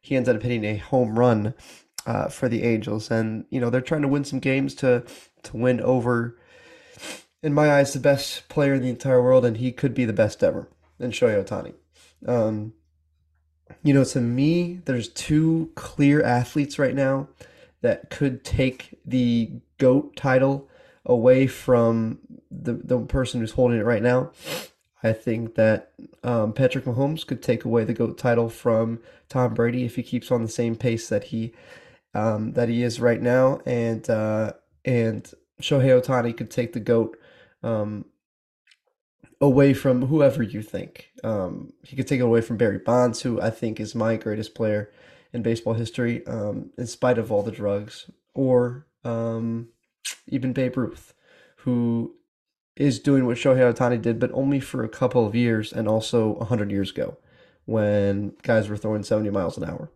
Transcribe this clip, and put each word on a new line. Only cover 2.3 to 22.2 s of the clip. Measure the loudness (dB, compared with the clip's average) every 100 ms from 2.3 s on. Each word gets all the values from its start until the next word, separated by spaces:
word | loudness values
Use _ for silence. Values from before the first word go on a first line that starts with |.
| -4 -2
the | 0
Angels. | 0 0 -2 -6 -2
And, | -2 -2 -6 -8
you | -4
know, | -2
they're | -2
trying | -2 -2
to | 0
win | 0
some | -2 -4
games | 0 0 -2
to, | -2 2 2 -2 -20 _ _
to | -14 0
win | 0 2
over, | 2 2 2 0 -2 -8 _ -20 -20 -20 _ -18 -16 -16 _ _
in | 0
my | 4 4
eyes, | 4 2
the | 2
best | 2 2 -2 -10 _
player | 0 2
in | 2
the | -2
entire | -4 2 4
world, | 6 6
and | 4 0
he | -4
could | -2 -2
be | 0
the | 0
best | 2 0 2
ever, | 0 0 -10 _ _ _
in | -8
Shohei | 0 2 2
Ohtani. | -2 -8 -10 -18 _ _ _ _ -2
Um, | 0 0 -4 -8 -14 _ _ _ _ _ _ _ _ _ -2
you | 4
know, | 4
to | 4 0
me, | 0 2 2 2 -2 -6
there's | -6 -4 -6
two | -10 0 2 4 0 -2
clear | -10 -14 2 4 6
athletes | 4 2 0 -2 -4 0
right | 0
now | 2 0 0 -6 _ -20 _ _ _
that | -2 -2 -6
could | -2 -2 -2
take | -6 0 0 -2 -20 -20
the | -4 0 2 2 -2 -8 _ _
goat | 4 4 0 -4
title | 0 2 2 0 -8 _ -20 _
away | 0 4 6 6 4
from | 0 2 4 4 2 -2 -6